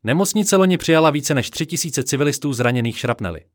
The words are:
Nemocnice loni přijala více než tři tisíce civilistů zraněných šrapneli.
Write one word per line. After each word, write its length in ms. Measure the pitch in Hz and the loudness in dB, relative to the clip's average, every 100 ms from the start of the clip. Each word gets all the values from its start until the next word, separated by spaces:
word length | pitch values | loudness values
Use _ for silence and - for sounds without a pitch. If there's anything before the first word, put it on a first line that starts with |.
Nemocnice 520 | - 180 196 214 202 196 | 0 0 0 0 2 4
loni 220 | 185 175 | 4 2
přijala 320 | - 160 160 | 2 4 4
více 240 | 147 135 | 2 -2
než 160 | 139 - | -2 -2
tři 160 | - 160 | -6 -6
tisíce 380 | 170 165 139 | -6 -4 -4
civilistů 500 | 127 135 147 143 147 | -4 0 -2 -2 -6
zraněných 440 | 123 123 123 117 110 | -2 0 0 -2 -4
šrapneli. 480 | 117 117 95 78 _ | -6 -4 -6 -10 _